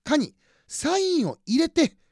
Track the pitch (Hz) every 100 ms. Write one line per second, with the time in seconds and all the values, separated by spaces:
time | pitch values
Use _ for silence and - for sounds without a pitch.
0 | - 302 - _ _ _ - - 294 381
1 | 381 339 175 - - 262 330 349 254 _
2 | _